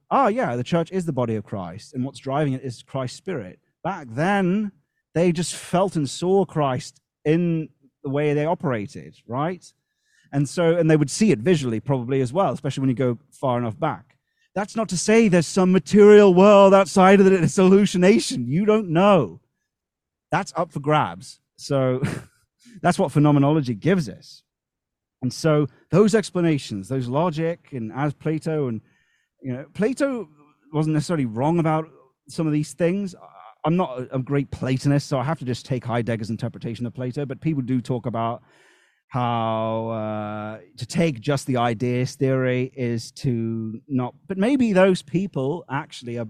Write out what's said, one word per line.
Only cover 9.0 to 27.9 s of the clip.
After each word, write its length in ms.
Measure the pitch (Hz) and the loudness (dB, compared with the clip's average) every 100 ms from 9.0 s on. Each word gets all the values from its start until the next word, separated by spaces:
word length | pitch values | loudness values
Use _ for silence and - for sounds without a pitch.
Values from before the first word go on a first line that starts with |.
| 71 - - | -18 -20 -10
right? 380 | 120 160 180 - _ _ _ _ _ _ | -6 -6 -8 -16 _ _ _ _ _ _
And 160 | 139 143 | -4 -4
so, 280 | - 165 175 | 0 2 2
and 140 | 160 | 4
they 60 | 156 | 4
would 140 | 143 | 2
see 200 | - 220 | 0 2
it 80 | 117 | 2
visually 400 | 139 165 127 110 | 2 0 0 -4
probably 400 | - 135 120 135 | -4 -4 -2 -2
as 120 | 127 | -2
well, 200 | 156 180 | 0 -2
especially 280 | 120 143 139 | -2 -6 -4
when 80 | 131 | -2
you 60 | 120 | 0
go 220 | 127 120 _ | -2 -2 _
far 260 | - 135 120 | -8 -4 -2
enough 220 | 120 123 | -4 -6
back. 380 | 156 95 - _ _ _ _ 185 | -6 -6 -14 _ _ _ _ -8
That's 180 | 208 | -6
not 140 | 226 220 | -6 -4
to 80 | 175 | -4
say 300 | - 226 226 | 2 4 4
there's 180 | 170 151 | 4 2
some 240 | 196 185 | 2 4
material 640 | 185 - 208 208 208 202 | 2 4 8 10 10 10
world 400 | 180 202 202 196 | 8 8 10 10
outside 460 | 196 190 196 185 196 | 8 6 6 8 8
of 80 | 190 | 6
it, 40 | |
it's 220 | 190 151 | 4 2
hallucination. 920 | - 190 196 202 180 175 - - 254 120 | 4 6 6 4 2 4 4 2 -4 -2
You 180 | 151 208 | -2 2
don't 220 | 220 190 | 0 0
know. 500 | 160 202 190 104 82 _ _ _ _ _ _ _ _ - | 2 4 4 2 -6 _ _ _ _ _ _ _ _ -6
That's 200 | 165 196 - | -4 -4 -6
up 160 | 175 | -6
for 80 | 156 | -6
grabs. 600 | 139 151 107 90 - - _ _ | 0 0 0 -6 -18 -20 _ _
So 460 | - 139 131 127 139 - - _ | -6 -2 0 -2 -4 -8 -14 _
<laughs> 400 | _ _ - - | _ _ -20 -6
that's 160 | 160 151 | -2 0
what 140 | 160 | 0
phenomenology 640 | 151 151 143 139 160 127 | 2 4 4 4 0 -2
gives 340 | 104 143 190 120 | -4 0 0 -2
us. 340 | - - - _ _ _ _ _ _ _ _ | -10 -20 -20 _ _ _ _ _ _ _ _
And 100 | 127 | -8
so 360 | - 160 151 143 _ - | -2 0 2 0 _ 0
those 260 | 170 214 214 | 2 4 2
explanations, 720 | - 180 170 143 - 104 95 | -2 -2 -2 -2 -4 -10 -8
those 180 | 135 120 | -6 -4
logic, 600 | 135 175 151 165 170 _ | -2 -2 -4 -6 -6 _
and 200 | 131 110 | -12 -10